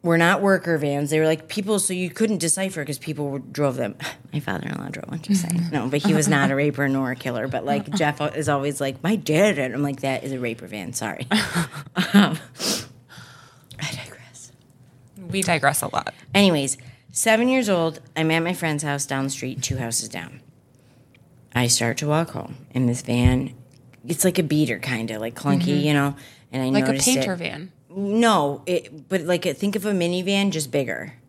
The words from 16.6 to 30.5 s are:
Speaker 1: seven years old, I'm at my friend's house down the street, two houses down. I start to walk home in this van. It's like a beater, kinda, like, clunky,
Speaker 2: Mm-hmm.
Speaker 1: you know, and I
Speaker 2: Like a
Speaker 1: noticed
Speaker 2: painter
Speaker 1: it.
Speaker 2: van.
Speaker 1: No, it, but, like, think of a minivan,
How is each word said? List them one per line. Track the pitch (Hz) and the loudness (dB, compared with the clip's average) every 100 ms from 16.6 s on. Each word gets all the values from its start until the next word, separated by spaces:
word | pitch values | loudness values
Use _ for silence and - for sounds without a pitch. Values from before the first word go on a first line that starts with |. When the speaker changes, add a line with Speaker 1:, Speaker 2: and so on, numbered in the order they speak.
| 135 - - - _ | 0 -6 -10 -20 _
Speaker 1:
seven | - 226 220 247 | -2 4 4 4
years | 262 220 | 2 4
old, | 185 165 156 - - | 2 2 -2 -10 0
I'm | 160 | 2
at | 165 | 2
my | 165 | 2
friend's | 175 165 147 | -2 -2 -2
house | 151 143 - | -2 -2 -2
down | 135 135 | -2 -2
the | |
street, | 135 127 131 | -4 -8 -6
two | - 127 | -4 -4
houses | 117 113 - | -2 -4 -6
down. | 92 82 - - _ _ _ _ _ _ _ _ - - | -10 -12 -16 -20 _ _ _ _ _ _ _ _ -20 -6
I | 123 120 | 0 2
start | - 117 - | 2 2 0
to | 147 | 0
walk | 151 165 | 0 0
home | - - - - | -6 -10 -14 -8
in | 127 123 | 0 0
this | 123 | 0
van. | - 120 123 127 139 - - - - - - | -2 4 4 4 0 -10 -20 -20 -20 -20 -8
It's | 165 | 0
like | 185 185 | 2 2
a | |
beater, | 156 151 147 101 | 2 2 2 0
kinda, | 127 120 113 110 | -2 -4 -4 -4
like, | 113 120 | -6 -4
clunky, | 143 143 - 143 | 0 2 2 2
Speaker 2:
Mm-hmm. | 147 | 2
Speaker 1:
you | |
know, | 147 143 143 - - _ | 2 2 -2 -14 -20 _
and | 131 | -4
I | 131 | 0
Speaker 2:
Like | 135 | 2
a | 131 | 2
Speaker 1:
noticed | 135 240 | 2 2
Speaker 2:
painter | 262 135 | 2 0
Speaker 1:
it. | 180 | -2
Speaker 2:
van. | 170 - 180 - _ 185 | -6 -8 -14 -18 _ -6
Speaker 1:
No, | 202 214 233 196 143 143 - | 0 4 4 4 2 -2 -2
it, | 180 - 156 - | -2 -2 -20 -4
but, | 190 | -4
like, | 160 175 | 0 0
think | 185 143 202 202 | 0 -2 -2 -2
of | 196 | 0
a | |
minivan, | 196 170 180 185 196 202 | 0 0 0 0 2 2